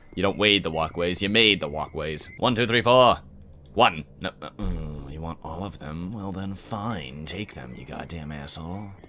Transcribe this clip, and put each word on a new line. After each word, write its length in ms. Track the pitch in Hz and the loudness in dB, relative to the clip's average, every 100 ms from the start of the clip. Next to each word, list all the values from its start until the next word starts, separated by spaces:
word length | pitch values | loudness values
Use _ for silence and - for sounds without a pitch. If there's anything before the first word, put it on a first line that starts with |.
| - - | -12 0
You 80 | |
don't 140 | 98 - | 0 4
wade 260 | 104 101 | 4 4
the 80 | 85 | 2
walkways, 500 | 80 80 85 87 90 | 0 -2 0 -2 0
you 60 | 98 | 2
made 320 | 107 113 95 | 6 6 6
the 80 | 76 | 0
walkways. 600 | 76 73 76 76 78 - - | -4 -6 -4 -6 -6 -8 -2
One, 180 | 120 113 | 0 2
two, 100 | 117 | 2
three, 160 | 117 | 2
four. 360 | 117 127 120 87 - - - - - | 6 8 8 6 -2 -20 -20 -20 -6
One. 300 | 98 117 80 71 - | 4 4 4 -10 -8
No, 100 | 92 - | -10 -8
uh, 80 | 76 - | -14 -6
uh, 500 | 95 82 78 73 69 | -4 -4 -6 -10 -10
you 140 | 76 | -10
want 160 | 82 82 | -8 -10
all 220 | - 82 | -10 -8
of 140 | 98 - | -8 -10
them? 340 | 76 78 90 | -10 -8 -8
Well 180 | 113 98 | -8 -8
then, 220 | 92 98 | -6 -6
fine. 720 | 98 - 110 110 101 67 69 | -8 -8 -6 -6 -6 -8 -10
Take 300 | 78 92 107 | -10 -8 -10
them, 200 | - 62 | -10 -14
you 120 | 62 65 | -14 -12
goddamn 440 | 60 69 82 76 | -12 -10 -10 -8
asshole. 600 | 76 69 - 80 95 104 98 | -10 -8 -8 -8 -8 -10 -16